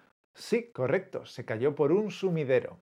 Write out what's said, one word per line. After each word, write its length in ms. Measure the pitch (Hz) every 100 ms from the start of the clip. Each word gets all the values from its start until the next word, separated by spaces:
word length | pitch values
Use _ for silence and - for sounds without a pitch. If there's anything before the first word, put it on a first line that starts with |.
| _ _ _
Sí, 380 | - - 240 226
correcto, 540 | - 127 185 185 - -
se 200 | - 123
cayó 300 | 113 135 143
por 160 | 143
un 180 | 185 214
sumidero. 720 | - 190 160 131 127 - -